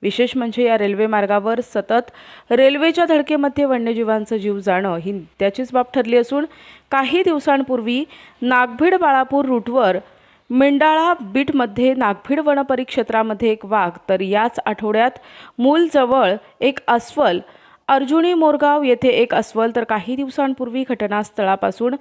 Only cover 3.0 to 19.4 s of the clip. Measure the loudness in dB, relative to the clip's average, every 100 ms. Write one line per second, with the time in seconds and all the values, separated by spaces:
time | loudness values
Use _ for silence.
3 | 2 2 2 0 0 0 0 0 -2 -2
4 | 0 -2 -2 -4 -2 -2 0 0 0 -4
5 | -6 -10 -10 -2 -2 -2 -2 -2 0 -2
6 | 2 2 2 -2 -4 -8 -20 -20 _ -2
7 | 0 0 0 0 0 0 0 -4 -2 -4
8 | -4 -12 -20 _ 0 2 0 0 2 4
9 | 4 2 2 0 0 -2 -2 0 2 0
10 | -6 _ _ _ -4 2 2 4 4 4
11 | 2 0 -2 -4 -2 -2 -2 0 0 2
12 | 0 -2 -4 -2 0 0 0 -4 -4 -4
13 | -2 -2 -2 -2 -2 -2 -2 -2 -2 -4
14 | -4 -2 0 0 0 -4 -6 -4 -2 0
15 | 0 -2 -14 -20 -16 -2 2 2 2 2
16 | 2 2 2 0 -6 -4 -2 -2 0 -2
17 | -2 0 0 0 -6 -20 _ _ 0 0
18 | 2 0 2 2 2 2 2 2 2 2
19 | 2 2 0 -2